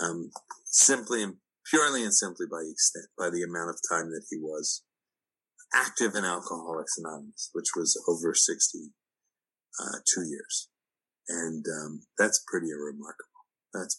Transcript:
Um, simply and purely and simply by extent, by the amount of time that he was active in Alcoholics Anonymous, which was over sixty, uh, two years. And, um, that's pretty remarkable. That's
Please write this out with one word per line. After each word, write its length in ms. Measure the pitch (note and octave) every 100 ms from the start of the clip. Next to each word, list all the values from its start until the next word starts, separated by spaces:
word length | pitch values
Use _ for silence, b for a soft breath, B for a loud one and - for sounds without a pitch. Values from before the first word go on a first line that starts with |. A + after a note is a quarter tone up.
Um, 300 | E2 E2+ - - - -
simply 580 | - - - C3 A2 A#2
and 140 | G2+ F2+ _ _ -
purely 320 | D#3 D3 C3
and 100 | A2
simply 340 | - G2 F2 F2
by 120 | E2 D#2+
extent, 380 | D2+ - E2+ - -
by 140 | F2+
the 140 | F2
amount 260 | F2 E2+ E2+
of 80 | E2 -
time 220 | E2+ E2
that 160 | D#2 -
he 80 | E2
was 460 | D#2 D#2 - - _ _ _ _ _ _ _ - -
active 440 | B2+ C3 - A2+ G2+
in 80 |
Alcoholics 720 | F#2 F2 E2+ E2+ E2+ D#2+ - E2+
Anonymous, 520 | D#2+ D2+ D2 - -
which 240 | E2+ - F2+
was 200 | D#2+ - -
over 260 | E2 E2
sixty, 560 | - - E2+ - E2+ D2+ _ _ _ _ _ _ _ _ -
uh, 180 | - - -
two 120 | F#2
years. 440 | D#2+ C#2+ - - - _ _ _ _ _ -
And, 360 | E2+ E2 D#2+ E2
um, 340 | D#2 D2+ D#2 - -
that's 240 | G#2+ - -
pretty 240 | F2+ E2
remarkable. 580 | D2 D2 C#2+ D2+ - - - _ _ _
That's 240 | G2 F2+